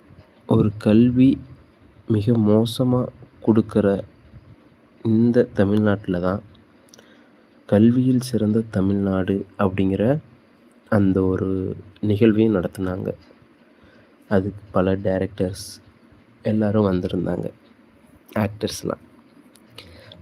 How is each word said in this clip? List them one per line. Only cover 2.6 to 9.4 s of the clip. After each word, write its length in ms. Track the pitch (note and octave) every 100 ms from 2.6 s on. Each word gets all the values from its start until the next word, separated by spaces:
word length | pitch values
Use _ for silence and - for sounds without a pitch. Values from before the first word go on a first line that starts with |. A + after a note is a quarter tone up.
| A#2 - B2+ B2 A#2+ - - -
கொடுக்கிற 640 | - A2 G#2+ G#2+ G2 G2 - _ - - - - _ _ _ _
இந்த 460 | A2+ A2 A#2+ A#2+ A#2+
தமிழ்நாட்டுல 680 | - G2 G#2 G#2+ G2+ G2+ F2+
தான், 220 | F2+ G2+ - - _ _ _ - - _ _ _ _ _ -
கல்வியில் 540 | G#2 A#2 B2+ B2+ B2+
சிறந்த 420 | - G#2+ G#2+ A2+ A2+
தமிழ்நாடு 760 | G2+ G2 G2+ G2 F#2+ F#2 G2